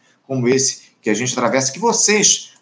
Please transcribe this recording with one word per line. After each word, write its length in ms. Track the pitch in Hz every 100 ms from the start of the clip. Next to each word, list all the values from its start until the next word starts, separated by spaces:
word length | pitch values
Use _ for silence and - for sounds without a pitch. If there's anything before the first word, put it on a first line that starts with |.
| _ _
como 240 | - 131 120
esse 400 | 131 - - - _
que 120 | 113
a 20 |
gente 180 | 104 127
atravessa, 380 | - 117 131 131
que 60 | 175
vocês, 800 | 233 - - 208 170 - - -